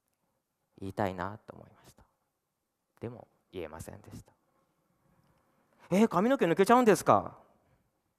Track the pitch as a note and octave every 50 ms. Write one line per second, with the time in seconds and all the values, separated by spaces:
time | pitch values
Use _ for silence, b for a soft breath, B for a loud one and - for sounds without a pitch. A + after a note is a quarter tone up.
0 | _ _ _ _ _ _ _ _ _ _ _ _ _ _ _ - F#2+ F#2+ - -
1 | G#2 F#2 F#2 F2+ F2 G2 G#2+ - _ - - - - - _ _ - - - _
2 | - _ _ _ _ _ _ _ _ _ _ _ _ _ _ _ _ _ _ -
3 | - A#2 B2 G#2 - _ _ _ _ _ - F#2 D#2+ D2+ D#2 E2 - - F#2+ G2+
4 | G#2 - G#2 - - _ _ _ _ _ _ _ _ _ _ _ _ _ _ _
5 | _ _ _ _ _ _ _ _ _ _ _ _ _ _ b b b b F3 G3
6 | A3+ A3 - F3 G#3 B3 C#4 - G#3+ E3 D#3+ D#3+ G3 A#3+ A#3 B3+ B3+ G#3+ F3 -
7 | - - A2 G2 F2 - - - - _ _ _ _ _ _ _ _ _ _ _
8 | _ _ _